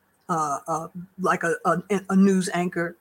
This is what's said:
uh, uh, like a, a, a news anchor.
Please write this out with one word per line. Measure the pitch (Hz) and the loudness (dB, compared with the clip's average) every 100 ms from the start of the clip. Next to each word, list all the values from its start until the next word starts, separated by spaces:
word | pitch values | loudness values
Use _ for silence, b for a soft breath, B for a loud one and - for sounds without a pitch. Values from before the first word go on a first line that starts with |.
| _ _ - | _ _ -4
uh, | 165 151 139 - | -2 -2 -4 -4
uh, | 160 165 180 175 - | -6 -6 -14 -16 -4
like | 180 180 | -2 0
a, | 170 160 185 | 0 -2 0
a, | 165 - 196 190 | -2 0 -4 2
a | 190 | 4
news | 196 190 180 | 6 4 0
anchor. | 175 180 175 170 - | -2 -4 -4 -6 -8